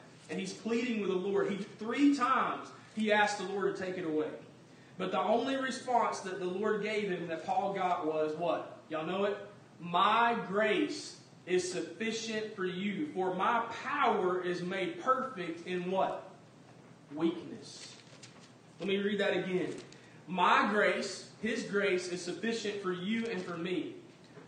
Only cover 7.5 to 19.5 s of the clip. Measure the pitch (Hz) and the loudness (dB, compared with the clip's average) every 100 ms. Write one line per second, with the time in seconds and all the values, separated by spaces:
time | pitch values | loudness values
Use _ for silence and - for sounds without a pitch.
7.5 | 190 196 190 180 160 156 156 156 156 165 | 0 0 0 0 0 0 0 0 0 0
8.5 | - - - - 156 165 196 202 202 - | 0 -4 -14 -8 -6 -2 0 0 -2 -8
9.5 | - - - 170 175 196 226 240 220 175 | -18 -20 -14 -2 4 6 6 4 2 0
10.5 | 202 220 180 - - - - - - - | 2 2 2 0 -2 -10 -14 -20 -14 0
11.5 | 180 - 175 165 - 220 220 220 214 214 | 2 2 -2 -6 -4 -4 -2 -4 -4 -4
12.5 | - 180 175 202 190 147 185 185 175 214 | -4 -4 0 -2 -2 -2 -2 0 2 2
13.5 | 233 - - 262 285 240 196 180 180 180 | 2 0 -6 -4 2 2 4 2 2 0
14.5 | 175 180 190 170 - - 254 226 185 165 | -2 -4 -2 -4 0 2 2 0 -6 -6
15.5 | 165 180 180 180 190 - - - - - | -6 -4 -4 0 2 2 -2 -10 -18 -20
16.5 | - - - - - - 147 170 - - | -20 -20 -20 -20 -20 -12 0 0 0 -8
17.5 | - - - - - - - - - - | -12 -14 -16 -16 -18 -20 -20 -20 -20 -20
18.5 | - - - 185 196 202 202 196 180 185 | -20 -20 -8 -2 0 2 2 2 0 0